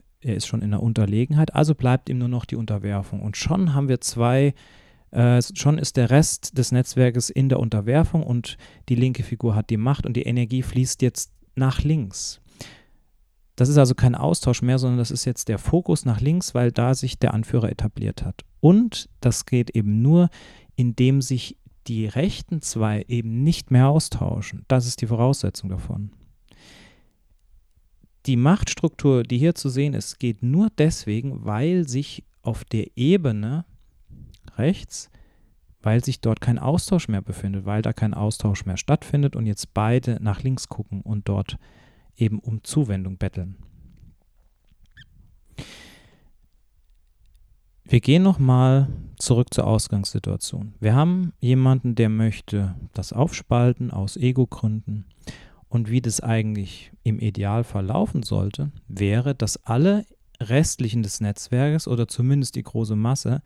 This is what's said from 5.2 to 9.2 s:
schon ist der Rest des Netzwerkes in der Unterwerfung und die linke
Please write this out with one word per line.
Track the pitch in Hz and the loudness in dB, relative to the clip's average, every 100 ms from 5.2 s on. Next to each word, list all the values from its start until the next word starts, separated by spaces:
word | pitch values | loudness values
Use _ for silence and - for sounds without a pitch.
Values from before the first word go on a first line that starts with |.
| 120 123 120 | 4 4 2
schon | 202 143 151 | 0 2 2
ist | 139 - | 0 0
der | 117 | 4
Rest | 135 156 - - - | 6 4 0 -6 -2
des | 123 | 0
Netzwerkes | 123 127 - 123 120 - | 2 0 2 2 2 -2
in | - 135 | 0 2
der | 131 | 2
Unterwerfung | 113 104 104 139 165 165 | 0 0 2 2 4 0
und | - 120 - - - - - | 0 -2 -4 -12 -18 -14 -2
die | 120 | 2
linke | 127 123 | 2 0